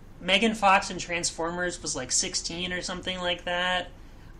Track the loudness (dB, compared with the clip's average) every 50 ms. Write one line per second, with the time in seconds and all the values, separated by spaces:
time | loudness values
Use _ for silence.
0 | -18 -18 -16 -6 2 4 4 6 6 4 4 6 6 8 8 8 6 2 -4 -6
1 | -4 -4 -2 -2 -2 -2 -2 -2 -2 -2 -2 -2 -2 -2 -4 -4 -6 -4 -4 -4
2 | -2 0 0 0 2 0 -2 -2 -4 -4 -4 -4 -4 -4 -4 -4 -4 -4 -6 -4
3 | -4 -4 -4 -2 0 0 -2 -2 -2 -2 0 0 2 2 2 0 -2 -4 -10 -16
4 | -16 -18 -18 -18 -18 -18 -16